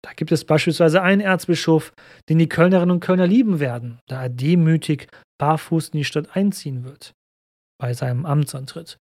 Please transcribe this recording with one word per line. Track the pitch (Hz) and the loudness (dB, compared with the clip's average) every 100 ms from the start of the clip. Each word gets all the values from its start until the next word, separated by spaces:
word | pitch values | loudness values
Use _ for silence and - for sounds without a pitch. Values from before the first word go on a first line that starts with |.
Da | - | -20
gibt | - 160 | -10 -2
es | 160 | -2
beispielsweise | - 156 - 156 165 175 | 2 0 2 2 4 4
einen | 180 196 | 2 2
Erzbischof, | 202 185 - 165 - 160 - _ - - - | 2 0 0 -2 2 2 0 _ -20 -20 0
den | 160 | 2
die | 160 | 2
Kölnerinnen | - 180 185 175 | 2 4 4 2
und | 175 | 0
Kölner | 170 185 180 | 0 2 4
lieben | 226 220 170 | 2 2 0
werden, | 139 120 120 117 _ | -2 -6 -12 -16 _
da | 131 | -8
er | 127 | -8
demütig | 123 143 175 160 160 - 147 - - _ _ | -4 2 2 4 2 0 -6 -6 -20 _ _
barfuß | 143 156 - 165 - | -2 -2 -2 -4 -2
in | 151 | -6
die | |
Stadt | 139 151 - 190 | -4 -6 -4 -2
einziehen | 202 185 147 127 | -2 -2 -10 -10
wird, | 127 143 - _ _ _ _ _ _ _ | -12 -18 -20 _ _ _ _ _ _ _
bei | 127 | -8
seinem | 120 131 123 160 | -4 -4 -4 -2
Amtsantritt. | 143 143 139 135 165 165 - | -2 -2 -8 -12 -14 -16 -20